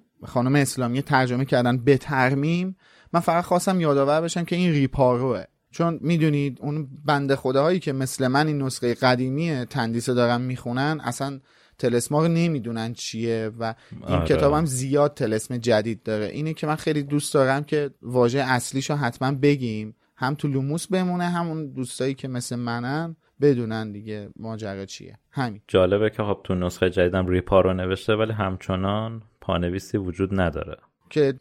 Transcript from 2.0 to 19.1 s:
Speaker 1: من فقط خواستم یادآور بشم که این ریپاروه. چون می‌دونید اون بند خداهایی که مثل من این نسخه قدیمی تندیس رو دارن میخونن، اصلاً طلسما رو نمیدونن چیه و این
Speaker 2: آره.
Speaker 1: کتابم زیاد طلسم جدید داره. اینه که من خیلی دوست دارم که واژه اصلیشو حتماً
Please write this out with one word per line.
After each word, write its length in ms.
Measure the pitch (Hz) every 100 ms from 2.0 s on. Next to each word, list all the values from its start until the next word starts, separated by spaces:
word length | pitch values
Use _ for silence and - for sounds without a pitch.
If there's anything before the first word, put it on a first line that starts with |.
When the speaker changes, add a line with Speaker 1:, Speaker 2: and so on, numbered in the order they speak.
| - 139 127 135 151 170 185 185 _ _ _
Speaker 1:
من 80 | 170
فقط 240 | 170 170
خواستم 360 | 175 180 196 185
یادآور 400 | 160 139 139 156
بشم 240 | 170 175
که 120 | 165 175
این 160 | 180
ریپاروه. 720 | 147 135 - 127 120 131 104 - _ _
چون 280 | - 170 165
می‌دونید 560 | 147 170 156 147 143 123
اون 280 | 143 151 139 135
بند 300 | 147 143 139
خداهایی 460 | 135 127 135 147 185
که 120 | 160
مثل 340 | 135 135 - 131
من 200 | 139 156
این 160 | 147
نسخه 320 | 127 - 120
قدیمی 720 | 117 131 127 127 139 170 139
تندیس 440 | 120 139 113 117 135
رو 60 |
دارن 260 | 123 120 120
میخونن، 600 | 127 123 120 123 143 156
اصلاً 360 | 120 - 139 135 - _ _ -
طلسما 480 | 123 120 - 147 165
رو 60 |
نمیدونن 600 | 165 170 151 117 113 113
چیه 580 | 117 - 113 117 113 110 113
و 160 | 113 113 -
این 100 | -
Speaker 2:
آره. 240 | - 90 82
Speaker 1:
کتابم 380 | 156 143 151
زیاد 500 | 160 127 131 143 147
طلسم 420 | - 117 110 - 123
جدید 460 | 117 107 110 110
داره. 240 | - 107 104
اینه 280 | - 156
که 120 | 160 151
من 100 | 156
خیلی 260 | - 151
دوست 320 | 139 143 143
دارم 300 | 151 131 139
که 260 | 143 151 143 -
واژه 500 | - 123 120 139 131
اصلیشو 420 | 127 - 135 -
حتماً 380 | 147 127